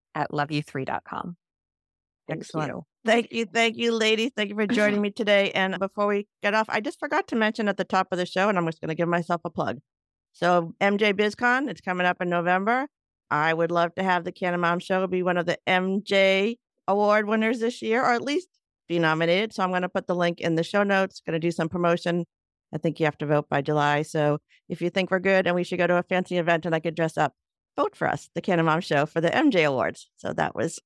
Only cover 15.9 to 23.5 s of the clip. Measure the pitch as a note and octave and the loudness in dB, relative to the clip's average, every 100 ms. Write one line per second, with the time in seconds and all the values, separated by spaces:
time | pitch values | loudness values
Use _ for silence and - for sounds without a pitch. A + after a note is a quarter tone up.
15.9 | G3 - G3 G3 F#3+ G3+ A#3 _ _ - | -2 0 2 4 4 0 -4 _ _ -2
16.9 | G3+ G#3 G#3+ G#3 A3 A3 A#3 A3+ A#3+ A3 | 2 4 2 2 0 0 0 -2 -4 -2
17.9 | A3+ B3+ A#3+ A#3+ D4+ - _ _ _ - | 0 2 0 -2 -4 -6 _ _ _ -4
18.9 | E3+ E3 D#3 E3 F3+ A3 - F#3 F#3 F3+ | 0 2 2 2 2 0 -2 -2 -2 -2
19.9 | F#3+ - F3+ F3 E3+ E3+ D#3+ E3 G3+ G3+ | -4 -4 -2 -2 -2 -2 -2 0 0 2
20.9 | G3 F#3+ - - E3 E3+ E3 E3 F3+ F3 | 2 0 -4 -6 -4 -2 -2 -4 0 0
21.9 | E3+ F3 F3 E3+ _ _ _ _ D#3+ E3 | 0 0 -2 -4 _ _ _ _ -6 -4
22.9 | D3+ D#3 - D3 D3 D3 | 0 -2 -2 0 0 2